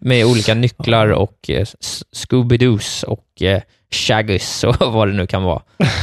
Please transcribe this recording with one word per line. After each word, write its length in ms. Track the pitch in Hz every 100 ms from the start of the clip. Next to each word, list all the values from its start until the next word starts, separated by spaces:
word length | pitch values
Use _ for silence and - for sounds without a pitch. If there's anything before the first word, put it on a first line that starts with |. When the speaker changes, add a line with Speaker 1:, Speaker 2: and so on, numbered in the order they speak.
Speaker 1:
med 260 | - 123 113
olika 280 | 120 104
nycklar 540 | 110 120 - - 113 107
Speaker 2:
Ja. 80 | -
Speaker 1:
och, 340 | 101 - -
eh, 100 | 67
s-, 400 | 104 - - - - -
Scooby-Doos 880 | - 127 120 120 127 107 - -
och, 380 | - 107 _ -
eh, 200 | 90 98 - _ _
Shaggus 760 | - - 110 107 92 - -
och 120 | - 120
<laughs> 0 |
vad 280 | 131 110 101
det 60 |
nu 120 | 101 90
kan 160 | 98
vara. 200 | 92 80 - - 143 87